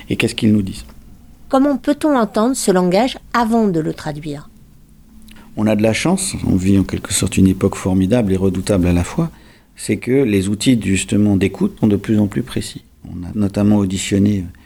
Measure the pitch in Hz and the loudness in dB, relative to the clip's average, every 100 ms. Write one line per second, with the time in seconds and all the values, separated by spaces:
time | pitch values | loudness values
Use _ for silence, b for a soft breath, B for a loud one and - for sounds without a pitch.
0 | - - 113 - 110 107 95 - - - | -4 -2 -2 0 2 2 0 -8 -16 -20
1 | - - - - - 269 285 254 - 285 | -20 -20 -20 -20 -2 0 2 0 -2 0
2 | 311 269 208 220 233 269 - 185 180 185 | 2 2 0 0 0 0 0 2 2 2
3 | 254 - - 233 220 233 208 160 160 - | 0 -4 -4 0 2 2 2 0 -2 -6
4 | 156 147 156 143 - - - - - - | -8 -10 -10 -12 -14 -20 -20 -20 -20 -20
5 | - - - B B - 110 107 110 110 | -20 -20 -20 B B -2 0 2 2 2
6 | 156 190 - - - 95 92 98 92 90 | 0 0 -2 -4 0 0 2 2 2 -4
7 | - - 95 - 95 92 98 - 95 95 | -6 -4 -2 2 2 4 0 -2 -2 0
8 | 92 123 101 92 95 92 90 98 87 87 | 2 2 0 0 0 0 0 2 2 2
9 | 87 - 165 b b b b - - 110 | 0 -4 -4 b b b b -10 -6 -4
10 | 120 135 123 101 95 104 135 120 95 95 | 0 0 2 2 0 0 2 2 2 -2
11 | - 104 104 98 98 - 190 - 110 98 | 0 2 2 2 0 0 -4 0 0 2
12 | - 107 101 135 123 113 - - - _ | 0 0 0 -2 -6 -6 -8 -12 -20 _
13 | - 90 87 107 98 104 104 104 98 95 | -16 -12 -8 -4 -2 0 2 2 2 -2
14 | - 98 104 101 87 b | 0 2 2 0 -6 b